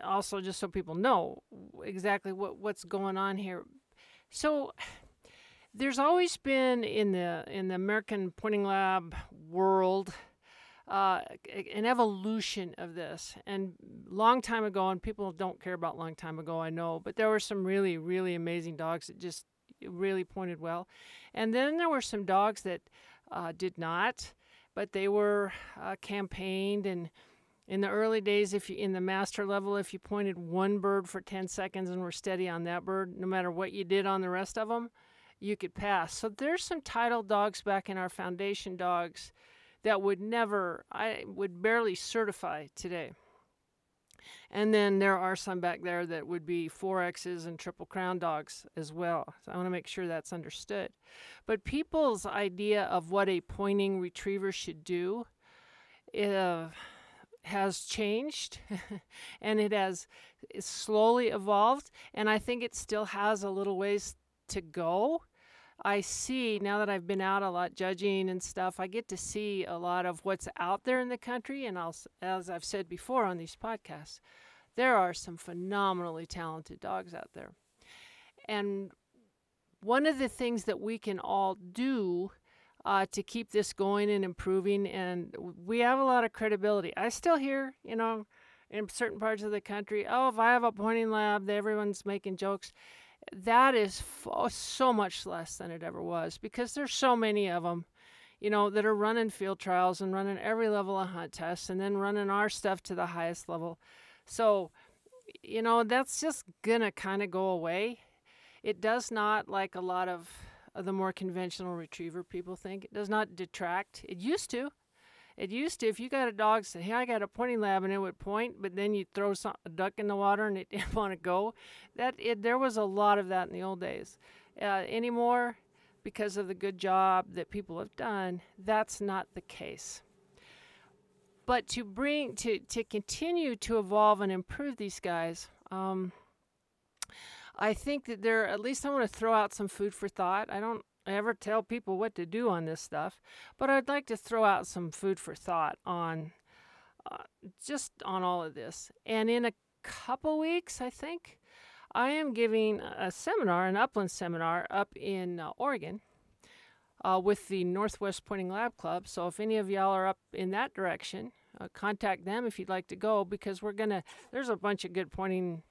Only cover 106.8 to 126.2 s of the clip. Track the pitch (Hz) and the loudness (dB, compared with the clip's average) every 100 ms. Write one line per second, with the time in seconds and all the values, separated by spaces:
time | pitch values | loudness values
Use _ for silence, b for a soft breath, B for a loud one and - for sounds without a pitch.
106.8 | 208 - 185 196 202 185 190 175 165 180 | 2 -2 -2 -2 0 0 2 2 0 0
107.8 | 220 240 b b b b b b 214 185 | -2 -4 b b b b b b -4 0
108.8 | 220 240 - 226 208 214 - 196 190 185 | 2 0 0 0 2 2 0 -2 -2 -2
109.8 | 180 180 185 175 170 - B B B - | -2 0 0 -2 -8 -18 B B B -8
110.8 | 185 190 190 - 185 175 180 - 180 170 | -2 0 0 -2 -4 -4 -4 -6 -6 -8
111.8 | 160 - 165 175 175 180 180 185 185 196 | -8 -10 -8 -8 -8 -8 -8 -10 -10 -10
112.8 | - 208 202 214 214 175 180 - 175 180 | -8 -6 0 0 0 -6 -10 -6 -2 -2
113.8 | - - - 180 220 370 - 240 285 - | -4 -10 -12 -6 -2 -2 -2 -4 -6 -10
114.8 | _ b b b b b 190 233 320 - | _ b b b b b -6 -2 -4 0
115.8 | 220 214 247 277 240 202 214 220 208 170 | 0 0 -2 0 0 2 4 4 2 -6
116.8 | 185 233 247 220 202 - 247 233 202 190 | -2 0 2 0 -2 -2 0 2 4 4
117.8 | 190 196 190 - 196 208 240 - 196 185 | 2 0 -2 -6 -4 -2 -2 -4 -6 -2
118.8 | 208 208 180 202 202 190 214 - - 165 | 0 0 -2 0 0 0 -4 -6 -8 -2
119.8 | 190 - 208 202 196 202 214 185 - 202 | -2 -2 -2 2 4 4 2 -2 -4 -6
120.8 | - 220 202 175 180 180 220 - B B | -2 0 0 -2 0 2 0 -4 B B
121.8 | B - 247 - 233 214 233 254 262 220 | B -2 -2 0 -2 0 2 4 2 2
122.8 | 202 196 208 202 185 185 180 180 190 185 | 0 4 6 6 4 0 -2 -4 -6 -6
123.8 | 180 - - - B B B - 202 190 | -6 -8 -10 -18 B B B -6 -2 -2
124.8 | - 226 240 233 240 247 240 226 _ _ | -2 -2 -2 2 4 4 2 -4 _ _
125.8 | b b 208 - | b b -10 -4